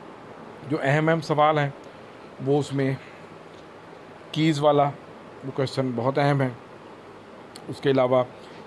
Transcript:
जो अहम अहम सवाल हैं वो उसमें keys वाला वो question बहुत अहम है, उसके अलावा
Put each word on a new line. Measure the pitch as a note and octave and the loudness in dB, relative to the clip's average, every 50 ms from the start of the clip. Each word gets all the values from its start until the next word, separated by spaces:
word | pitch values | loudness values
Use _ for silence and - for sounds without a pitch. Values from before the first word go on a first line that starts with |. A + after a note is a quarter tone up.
| - - - - - - - - - - - - - C3+ | -18 -18 -18 -18 -18 -18 -18 -18 -18 -18 -18 -12 -6 -4
जो | C#3+ | -2
अहम | - - C#3 C#3 D#3 D#3 D#3+ | 0 2 2 2 4 4 4
अहम | E3 E3 | 2 2
सवाल | D#3 - D#3 C#3+ D3+ D3+ D#3 D3+ | 0 0 2 4 4 4 4 4
हैं | C#3+ C#3 C#3 - - - - - - - - - - - - - | 2 -2 -4 -8 -16 -18 -18 -18 -20 -20 -20 -18 -20 -18 -12 -6
वो | C3+ C3+ C#3+ D3 | 0 2 2 2
उसमें | C3+ - C3+ C#3 C3+ C3+ C3+ - - - - - - - - - - - - - - - - - - - - - - - - - - - - | 2 0 -2 -2 0 0 -2 -4 -8 -14 -18 -18 -18 -18 -18 -18 -20 -20 -20 -20 -20 -20 -20 -20 -20 -20 -20 -20 -18 -20 -20 -20 -14 -6 0
keys | D3+ D#3 D#3+ D#3 C#3 | 2 2 4 4 4
वाला | D3 D3+ C#3+ C#3+ C#3 C#3+ C#3 - - - - - - - - - - | 4 6 6 6 4 2 0 -6 -12 -18 -18 -18 -18 -18 -16 -12 -12
वो | C3+ | -8
question | - - C3 B2 - C#3+ C3 C3 A#2+ | -4 -2 -2 -2 0 -2 -2 -2 0
बहुत | A#2 A2+ C3+ C3+ D3 | 0 0 0 2 2
अहम | C#3+ C#3+ C#3+ C#3 | 4 4 4 2
है, | C3+ B2+ A#2+ - - - - - - - - - - - - - - - - - - - - - - - | 2 0 -2 -6 -14 -18 -18 -18 -18 -18 -20 -20 -20 -20 -20 -20 -20 -20 -20 -20 -18 -18 -18 -14 -12 -12
उसके | B2 - - C#3+ | -8 -2 2 2
अलावा | C3+ C3 B2+ B2 C3 B2+ B2 - - - - - - - - | 4 4 4 4 4 4 2 2 -4 -16 -18 -18 -18 -16 -12